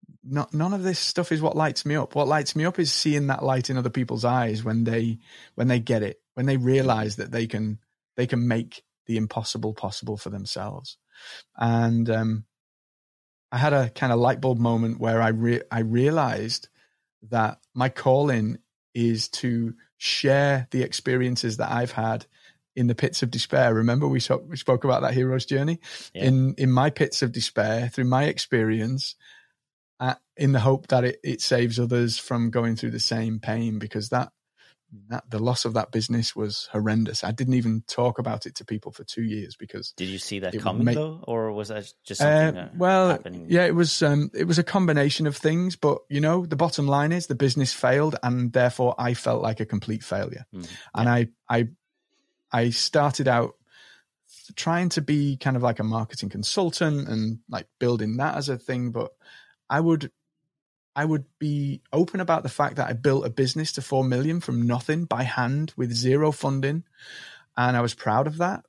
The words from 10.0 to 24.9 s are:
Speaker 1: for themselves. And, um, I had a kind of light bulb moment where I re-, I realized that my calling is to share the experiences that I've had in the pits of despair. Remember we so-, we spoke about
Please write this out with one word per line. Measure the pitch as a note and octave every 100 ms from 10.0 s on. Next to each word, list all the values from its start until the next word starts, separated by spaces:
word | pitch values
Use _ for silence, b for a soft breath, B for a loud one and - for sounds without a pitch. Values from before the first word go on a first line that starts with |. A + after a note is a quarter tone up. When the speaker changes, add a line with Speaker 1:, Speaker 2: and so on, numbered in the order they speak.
| A2+ G#2
Speaker 1:
for | -
themselves. | G2+ G2 F#2+ G#2 G2 - - _ B B B B -
And, | A#2 A#2 A2+ A#2 A#2
um, | A2+ A2+ A2 - _ _ _ _ _ _ _ _ _ -
I | B2
had | D3
a | C#3 A#2+
kind | - C3
of | A#2
light | A#2+ C3+
bulb | C3 A#2
moment | A#2 A#2 A2+ A#2
where | A2+ A2+
I | A2+
re-, | A2 A#2 A#2+ -
I | A#2
realized | A2+ A#2 C#3 D#3+ C3 G2+ A2+ - - _ _ _ _ _ G#2+
that | A#2 G#2+ - _
my | B2 B2+
calling | - C3+ C3 D3 A#2+ G#2+ - _ _ _
is | A#2+ A#2 A2 -
to | - B2 A#2 A#2 - b b
share | - - C#3 C#3 C#3+ C3+ B2+
the | C3
experiences | - - C3+ B2+ B2+ A#2+ A#2 A2
that | G#2+
I've | A#2 A#2+
had | - A2+ A2+ - b b b _
in | C3 A#2+
the |
pits | A#2 C3+ -
of | A#2+
despair. | A#2 - C3+ B2
Remember | A2+ A#2 B2+ C#3+
we | C3
so-, | - C3 D3+
we | C#3
spoke | - B2
about | C#3